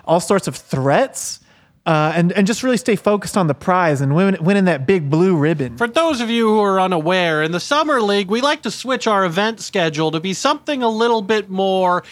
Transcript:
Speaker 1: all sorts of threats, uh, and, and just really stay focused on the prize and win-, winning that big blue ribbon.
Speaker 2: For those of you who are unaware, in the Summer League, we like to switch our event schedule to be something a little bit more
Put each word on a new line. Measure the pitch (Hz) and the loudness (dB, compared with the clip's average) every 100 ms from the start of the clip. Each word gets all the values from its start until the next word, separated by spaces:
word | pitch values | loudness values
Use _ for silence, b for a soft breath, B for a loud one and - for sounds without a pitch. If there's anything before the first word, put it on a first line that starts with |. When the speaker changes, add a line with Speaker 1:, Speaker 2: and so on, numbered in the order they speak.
Speaker 1:
all | - 170 | 0 0
sorts | - 196 - | 2 -2 -2
of | - | -10
threats, | - 139 131 156 262 - - - b b b b 170 | -6 -2 2 2 0 -6 -12 -14 b b b b 0
uh, | 156 151 | 2 2
and, | 160 170 | 2 0
and | 208 196 | 2 0
just | 233 | 0
really | 254 240 | 0 0
stay | - 202 | 0 0
focused | 208 208 175 208 | 0 -2 -2 0
on | 165 | 0
the | |
prize | 135 - 185 170 139 | -2 0 2 2 0
and | 139 | 0
win-, | 156 196 180 | 2 2 2
winning | 160 202 185 | 2 2 2
that | 147 131 | 0 2
big | 196 143 | 0 2
blue | 156 190 165 | 2 2 2
ribbon. | 147 160 127 117 | 2 0 -4 -4
Speaker 2:
For | 233 | -2
those | 311 330 254 | 0 0 -2
of | 226 | -2
you | 233 220 | 0 2
who | 214 | 2
are | 202 190 | 2 2
unaware, | 185 175 156 185 170 156 | 2 0 0 0 0 0
in | 160 | -2
the | 175 | -4
Summer | - 285 311 262 | -2 -2 0 0
League, | 208 202 190 | 0 0 0
we | 226 | 0
like | 285 302 | 0 -2
to | 226 | -6
switch | - 240 247 226 | -8 -6 -2 0
our | 196 | 0
event | 185 170 214 220 | 0 0 -2 -4
schedule | - 202 165 147 156 | -6 -2 -2 0 -2
to | 160 | -2
be | 190 | -6
something | 180 277 302 - 277 | -2 -2 -2 -4 -2
a | 233 | -2
little | 220 233 226 | 0 0 0
bit | 196 214 196 | 0 -2 -2
more | 190 190 190 180 175 B | -2 0 2 2 0 B